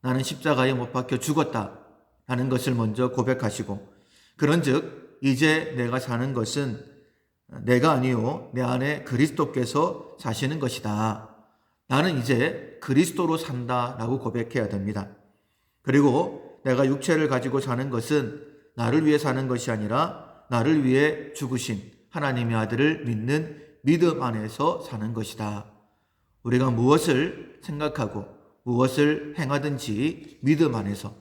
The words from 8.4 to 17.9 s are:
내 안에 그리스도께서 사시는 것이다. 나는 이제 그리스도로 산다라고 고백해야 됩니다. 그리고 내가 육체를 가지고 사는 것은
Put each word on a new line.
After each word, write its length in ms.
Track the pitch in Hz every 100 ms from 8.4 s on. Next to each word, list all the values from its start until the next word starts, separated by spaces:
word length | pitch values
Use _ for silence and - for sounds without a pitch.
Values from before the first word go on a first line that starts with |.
| -
내 80 | 123
안에 420 | 123 127 135 147
그리스도께서 1120 | - 123 147 - 151 135 120 139 170 - - -
사시는 400 | - 110 135 156
것이다. 680 | 131 - 107 104 110 104 - - _ _ _ _ _
나는 300 | 131 180 147
이제 600 | 120 120 147 - - -
그리스도로 560 | - 131 175 - 165 160
산다라고 840 | 165 123 120 123 120 120 113 131
고백해야 500 | 123 117 117 131 104
됩니다. 400 | 101 98 104 95 - _ _ _ _ _ _
그리고 760 | - 135 143 131 180 - - -
내가 240 | 135 127 139
육체를 400 | 139 156 160 151
가지고 320 | 131 127 131
사는 300 | 135 123
것은 520 | 135